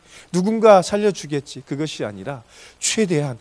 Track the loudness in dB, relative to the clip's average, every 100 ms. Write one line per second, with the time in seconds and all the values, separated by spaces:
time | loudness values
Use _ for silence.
0 | _ -20 -6 -2 0 4 8 6 6 0
1 | -2 -2 -6 -8 -8 -14 -10 -6 -6 -6
2 | -10 -8 -12 -12 -16 -20 -20 -8 -4 -2
3 | 0 0 -2 -8